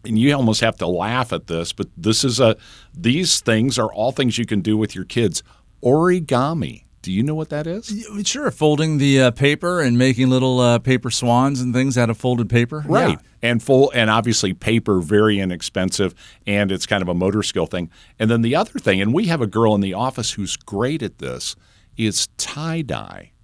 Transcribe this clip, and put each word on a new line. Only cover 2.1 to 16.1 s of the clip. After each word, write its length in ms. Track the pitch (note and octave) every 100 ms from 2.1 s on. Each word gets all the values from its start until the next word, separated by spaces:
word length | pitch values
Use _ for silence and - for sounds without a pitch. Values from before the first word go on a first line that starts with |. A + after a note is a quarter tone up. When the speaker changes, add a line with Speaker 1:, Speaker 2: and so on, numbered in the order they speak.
| A2
Speaker 1:
is 140 | C3+ A#2+
a, 200 | A#2 A2 - - -
these 480 | - A#2+ C#3+ F3+ -
things 380 | - A2 C3 B2
are 120 | A2
all 220 | G#2 A#2
things 240 | B2 B2+ A2+
you 80 |
can 160 | A#2 G#2
do 160 | F#2 G#2+
with 180 | G#2+
your 100 | F#2+ F#2
kids. 360 | A#2+ A2 D#2 _ _ _ _
Origami. 1000 | - D3 F3 F3+ D3+ B2 C#3 E3 D#2 - _ _
Do 100 | -
you 120 | F#2+
know 120 | C#3
what 140 | D#3 D#3
that 180 | D3 D#3
is? 240 | F#3+ A#3 G#3 A3
Speaker 2:
Y-, 100 | G3+
sure, 280 | G3+ C4+ C#4+
folding 480 | - D#3 D3 D#3+ D3+
the, 240 | C#3 C3+
uh, 80 | B2+
paper 500 | A#2 C#3+ D3 F3 F3+
and 160 | C3+ A#2+
making 320 | C3 B2+ C3
little, 320 | B2+ C3 B2+
uh, 180 | B2 A#2+
paper 320 | C3 B2+ B2
swans 520 | - B2 A#2+ C3+ C3+
and 100 | B2+
things 240 | B2 C3+ B2
out 140 | A2+
of 80 | A2+
folded 320 | B2+ B2 A2+
paper. 340 | A#2+ A#2+ D3+ D3
Speaker 1:
Right. 260 | G3 C4
Speaker 2:
Yeah. 40 | D#2+ _ _ A#2
Speaker 1:
And 120 | A#2
full, 280 | - C3 C#3
and 160 | B2+ A2
obviously 420 | A2 A#2 A2 G2
paper, 480 | F2+ - A2+ A2 F#2+
very 400 | D#2+ G#2 A2 G2+
inexpensive, 720 | F#2+ F2 - F#2+ F#2 - F#2+